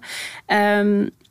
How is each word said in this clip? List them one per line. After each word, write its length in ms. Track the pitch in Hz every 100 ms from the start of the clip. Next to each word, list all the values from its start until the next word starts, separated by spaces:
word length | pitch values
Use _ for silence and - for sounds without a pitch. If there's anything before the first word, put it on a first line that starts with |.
| - - - - -
ähm, 640 | 214 208 208 208 202 - - _